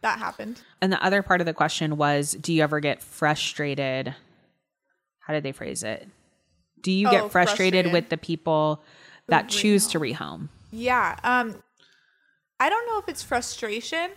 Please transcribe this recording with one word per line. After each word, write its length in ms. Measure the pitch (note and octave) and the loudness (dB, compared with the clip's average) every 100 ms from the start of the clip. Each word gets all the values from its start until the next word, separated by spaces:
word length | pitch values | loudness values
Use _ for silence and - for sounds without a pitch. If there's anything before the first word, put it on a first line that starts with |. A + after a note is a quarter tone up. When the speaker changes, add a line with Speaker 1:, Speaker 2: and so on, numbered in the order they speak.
Speaker 1:
that 180 | A3 A3+ | -2 -4
happened. 420 | G#3 - G#3 A#3+ - _ | -6 -10 -12 -14 -18 _
Speaker 2:
And 120 | F#3+ | 0
the 100 | F#3+ | 0
other 200 | F#3 G3+ | 2 0
part 180 | F#3+ F3+ | 2 2
of 40 | E3+ | 2
the 80 | |
question 440 | D#3 D#3 - D#3 D3 | 2 0 0 -2 2
was, 360 | D3 C#3+ C#3+ | 2 2 0
"Do 200 | - D#3 | -4 0
you 80 | D#3+ | 2
ever 180 | D3+ D3+ | 2 2
get 220 | D3 - | -2 -4
frustrated?" 1120 | - - D3+ D3+ - - D3 C#3 C3+ C3 C3 C#3+ _ _ _ _ _ _ _ _ _ _ | -8 -2 0 2 -2 -4 -4 -2 -2 -4 -6 -10 _ _ _ _ _ _ _ _ _ _
How 120 | - | -6
did 80 | D3+ | -4
they 80 | D3 | -4
phrase 300 | C3+ - - | -10 -10 -8
it? 240 | A2 A2 G3 _ _ _ _ _ _ _ | -8 -8 -12 _ _ _ _ _ _ _
"Do 100 | F3+ | -2
you 160 | F#3+ G#3 | 2 6
Speaker 1:
Oh, 40 | |
Speaker 2:
get 200 | G3 G#3 | 4 4
frustrated 540 | F#3+ F#3 G#3 F#3 F#3 F3 | 4 4 4 2 4 2
Speaker 1:
frustrated. 60 | |
Speaker 2:
with 180 | F3 E3 | 2 0
the 80 | D#3 | -6
people 680 | - D#3+ - D#3 D#3 D3+ - - - - - | -4 -6 0 2 2 0 -8 -20 -20 -20 2
that 180 | D#3+ - | 2 2
Speaker 1:
Who 120 | - | 0
Speaker 2:
choose 300 | G#3 G3+ G3 | 4 4 4
to 120 | E3+ | -2
Speaker 1:
rehome. 160 | C#3+ B2+ | -4 -6
Speaker 2:
rehome?" 320 | D2 E2 D3+ - - | -10 -10 -14 -16 -18
Speaker 1:
Yeah. 440 | A3 A#3+ B3 F#3+ - | -8 -2 0 0 -2
Um, 400 | - B3 A#3 G3 _ _ _ _ _ _ _ _ _ _ | 0 0 0 -6 _ _ _ _ _ _ _ _ _ _
I 80 | C4+ | 0
don't 180 | G#4 A#4+ | 2 -2
know 100 | A4 | -4
if 80 | - | -6
it's 160 | - | -10
frustration. 880 | - B3 B3 - A3+ G#3+ A#3 D#4+ F4 | -4 -4 -4 -8 -6 -6 -6 -4 -4